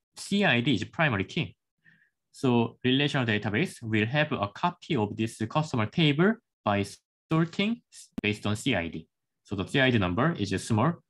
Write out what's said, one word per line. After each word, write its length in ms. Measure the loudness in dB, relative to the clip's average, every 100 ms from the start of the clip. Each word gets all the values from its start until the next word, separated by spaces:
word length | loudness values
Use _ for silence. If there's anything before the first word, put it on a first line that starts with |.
| _ -18
C 260 | -4 0
I 160 | 2 2
D 160 | 2 0
is 80 |
primary 400 | -2 -2 0 0
key. 320 | -2 -6 -8 -10 _ _ _ _ _ _ _
So 460 | -4 2 2 2 -2
relational 420 | 0 2 2 0 0
database 560 | 0 0 -2 -2 -4
will 240 | -2 0 2
have 260 | 2 0
a 160 | -2 -4
copy 480 | -2 -4 -4 -4 -2
of 220 | -2 -2
this 240 | -6 -4 -4
customer 360 | -2 -2 -2 -2
table 500 | 2 2 4 2 0 _ _
by 220 | -2 0 -2 -8 _ _ _
sorting 500 | 0 0 0 -2 -4 _ -20 -18 -6
based 240 | -4 -2 -2
on 100 | -2
C 200 | 0 -2
I 120 | -2
D. 200 | -8 -14 _ _ _
So 120 | _ -6
the 100 | -2
C 140 | 2
I 100 | 4
D 80 | 4
number 360 | 2 2 0 0
is 120 | -4 -4
small 300 | 0 0 2 -2